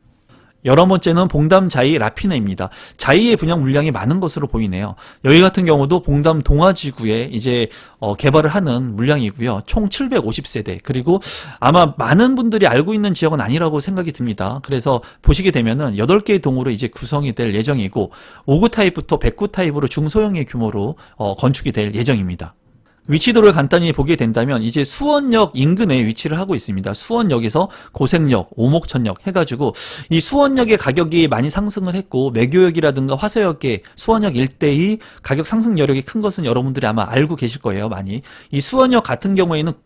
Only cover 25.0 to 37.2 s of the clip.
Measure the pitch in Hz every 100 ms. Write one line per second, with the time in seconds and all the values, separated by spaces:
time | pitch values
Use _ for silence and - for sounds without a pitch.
25 | 285 294 277 226 190 127 143 185 220 131
26 | 113 113 156 160 190 156 - 95 95 104
27 | - 233 214 123 113 151 190 - - -
28 | 131 170 151 117 85 - 117 160 - 131
29 | 113 92 - 185 156 123 135 - - -
30 | - 165 - 285 277 269 233 214 - 147
31 | 165 170 160 113 143 196 208 202 185 185
32 | 190 127 135 113 123 175 180 165 156 135
33 | 135 139 208 226 196 151 135 107 - -
34 | - 220 208 123 131 - 147 143 190 214
35 | - - - 143 156 220 226 185 139 135
36 | 135 226 208 190 143 120 131 135 110 110
37 | 98 127